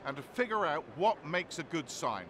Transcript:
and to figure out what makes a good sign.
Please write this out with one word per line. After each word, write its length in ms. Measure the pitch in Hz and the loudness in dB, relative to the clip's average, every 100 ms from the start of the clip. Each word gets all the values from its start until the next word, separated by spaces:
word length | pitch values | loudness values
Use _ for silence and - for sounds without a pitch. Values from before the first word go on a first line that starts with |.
| 139 | -6
and 100 | 139 | -6
to 60 | |
figure 420 | 135 - 170 220 | -4 0 2 2
out 200 | 175 151 135 117 | 2 2 -2 2
what 260 | 208 - 147 | 4 4 0
makes 320 | 180 180 - | -2 0 -6
a 40 | |
good 260 | 135 165 147 | -2 -2 -2
sign. 340 | - 131 104 | -2 0 0